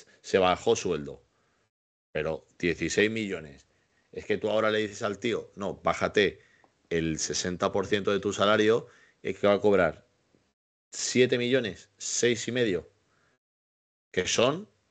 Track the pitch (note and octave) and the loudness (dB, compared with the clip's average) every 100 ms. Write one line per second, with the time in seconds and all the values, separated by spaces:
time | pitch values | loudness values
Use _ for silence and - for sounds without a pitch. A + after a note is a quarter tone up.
0 | - _ - G2 F2+ F2 B2 A2+ F#2+ D#2+ | -20 _ 0 4 4 2 2 0 0 -4
1 | C#2 C2 _ _ _ _ _ _ _ _ | -6 -14 _ _ _ _ _ _ _ _
2 | _ D#2 D#2 D2+ - - E2+ D#2 E2+ - | _ -6 -4 -6 -10 -4 -2 -2 -2 0
3 | G#2+ A2+ G2+ F2 D2+ C#2 _ _ _ _ | 0 0 -6 -8 -12 -20 _ _ _ _
4 | _ - - G2+ A2 G#2+ A2 G#2+ G#2+ G2+ | _ -10 -4 -2 0 0 0 0 -2 -4
5 | A2 G2 A#2+ F#2 - F#2 G2 C2+ F2 - | -6 -4 -4 -4 -6 -8 -8 -4 -2 0
6 | F2+ G#2+ F#2 - _ _ _ _ - E2+ | 0 2 2 0 _ _ _ _ -4 -2
7 | E2 D#2 - - F#2 F2+ G2 G2 F#2 G2+ | 0 -2 -4 -4 -4 -2 -2 -2 -2 -2
8 | G2 G2 G2+ G2 G2+ A2 G#2+ A#2+ - - | 0 -2 -2 0 2 4 4 2 -2 -18
9 | _ _ - F#2+ G2+ G2+ G#2 G2 E2 - | _ _ -10 0 2 4 4 4 2 -2
10 | _ _ _ _ _ _ _ _ _ - | _ _ _ _ _ _ _ _ _ -10
11 | - B2 B2 B2+ A#2+ C3 A2 F2 - - | 0 2 4 2 0 0 -2 -8 -16 -16
12 | - - B2 A#2 - B2 A2+ E2+ - _ | -8 0 0 0 -2 -2 0 -2 -6 _
13 | _ _ _ _ _ _ _ _ _ _ | _ _ _ _ _ _ _ _ _ _
14 | _ F#2 F2+ - B2 E3 G#3+ _ _ | _ -4 0 2 2 0 -8 _ _